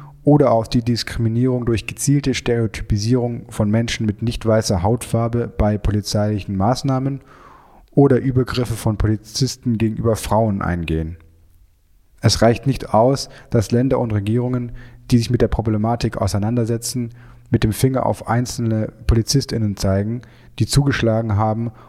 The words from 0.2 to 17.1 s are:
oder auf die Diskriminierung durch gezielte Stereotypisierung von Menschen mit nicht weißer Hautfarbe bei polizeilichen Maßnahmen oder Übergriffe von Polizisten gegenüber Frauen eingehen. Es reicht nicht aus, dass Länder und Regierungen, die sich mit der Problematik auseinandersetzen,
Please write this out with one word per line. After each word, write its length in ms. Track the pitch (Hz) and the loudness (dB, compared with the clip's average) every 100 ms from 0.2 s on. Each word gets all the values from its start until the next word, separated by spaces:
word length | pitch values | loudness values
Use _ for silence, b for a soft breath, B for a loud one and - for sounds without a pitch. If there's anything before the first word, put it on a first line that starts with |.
oder 280 | - 147 131 | 2 4 6
auf 180 | 113 107 | 2 2
die 120 | 123 | 0
Diskriminierung 840 | 117 117 - - 113 113 127 127 117 | 0 -2 -4 -2 -2 0 0 0 0
durch 200 | 113 - | -2 -2
gezielte 480 | - - 143 139 | -6 0 2 2
Stereotypisierung 1160 | 123 - 117 110 - - 107 107 127 120 117 - | -2 0 0 0 -4 -2 -2 2 0 0 -6 -10
von 180 | - 104 | -2 0
Menschen 360 | 110 117 - 110 | 2 0 -2 -2
mit 160 | 98 | -2
nicht 240 | 113 - 110 | -4 -4 2
weißer 360 | 110 - 98 | 2 2 0
Hautfarbe 680 | 95 120 - 113 117 120 113 - | 0 0 -2 -2 0 -2 -4 0
bei 220 | 107 104 | 0 0
polizeilichen 800 | 107 104 - 107 104 104 90 98 | 0 -2 -2 -2 0 -2 -4 -2
Maßnahmen 680 | 101 131 139 131 139 139 - B B B B B B | 0 0 -2 -2 -2 -6 -12 B B B B B B
oder 260 | - 139 123 | 4 6 6
Übergriffe 560 | 131 127 123 123 120 | 2 0 0 -2 -2
von 240 | 113 117 104 | -2 -2 0
Polizisten 800 | 104 110 - - 127 - 120 110 | 2 0 -4 -4 -4 -2 -2 0
gegenüber 380 | 113 110 113 107 | 0 0 0 0
Frauen 480 | - 107 113 98 | 0 2 2 0
eingehen. 540 | 85 87 82 80 80 87 - _ _ - _ _ _ _ _ _ | -2 -2 -2 -2 -2 -8 -16 _ _ -20 _ _ _ _ _ _
Es 200 | 110 - | 0 4
reicht 240 | 113 117 135 | 2 2 0
nicht 280 | 120 - | -4 0
aus, 360 | 104 123 139 - B B | 2 2 2 -4 B B
dass 180 | 120 101 | -2 0
Länder 300 | 120 131 127 | 0 0 0
und 140 | 117 | -2
Regierungen, 580 | 104 101 120 123 123 120 - B B - | -2 0 -2 0 -4 -6 -12 B B 0
die 80 | 123 | 0
sich 100 | 113 | 2
mit 120 | 117 | 0
der 80 | 113 | 0
Problematik 680 | - 110 107 113 117 117 - | 0 -2 0 0 -2 -2 -2
auseinandersetzen, 920 | 101 104 107 120 113 117 - 127 117 | -2 0 -2 0 -2 -2 -4 -6 -8